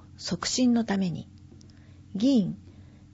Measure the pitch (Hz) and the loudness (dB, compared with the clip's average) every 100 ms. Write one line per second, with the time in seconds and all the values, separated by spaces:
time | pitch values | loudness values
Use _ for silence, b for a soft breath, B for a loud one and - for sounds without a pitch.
0 | - - - 175 - - 254 233 226 196 | -14 -16 -8 -6 -4 0 2 2 0 -2
1 | 185 - - - - - b b b b | -2 -4 -10 -20 -20 -20 b b b b
2 | - 190 262 254 160 - b b b b | -14 0 2 4 2 -4 b b b b
3 | b | b